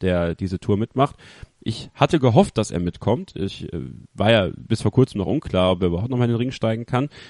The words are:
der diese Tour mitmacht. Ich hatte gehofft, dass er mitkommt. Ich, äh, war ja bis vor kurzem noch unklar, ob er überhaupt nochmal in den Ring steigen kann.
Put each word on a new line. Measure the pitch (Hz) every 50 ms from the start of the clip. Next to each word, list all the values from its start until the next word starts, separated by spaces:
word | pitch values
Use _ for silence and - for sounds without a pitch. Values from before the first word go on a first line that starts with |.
der | - 92 90 87 85 85 82
diese | - 95 90 92 87
Tour | - - 104
mitmacht. | 98 113 - _ 127 139 147 - - - - - - - - _ _
Ich | - - 110 - - - -
hatte | - 139 - - 160
gehofft, | 127 123 107 - 104 - - -
dass | 107 -
er | - 85
mitkommt. | 87 87 - - - 98 113 160 190 - -
Ich, | - 98 98 - - 85 - -
äh, | 82 65 64 - - - _ _
war | - 95 107
ja | 117 110 95 80 -
bis | - - - 113 - -
vor | 107 -
kurzem | - 131 - - 104
noch | 92
unklar, | - 110 156 - - - 92 92 92 95
ob | 87 95
er | 90
überhaupt | 85 85 104 123
nochmal | 131 120 123 120
in | 117
den | 113
Ring | 123 131 120
steigen | - - 113 113 113 120
kann. | - - 123 139 147 - - - -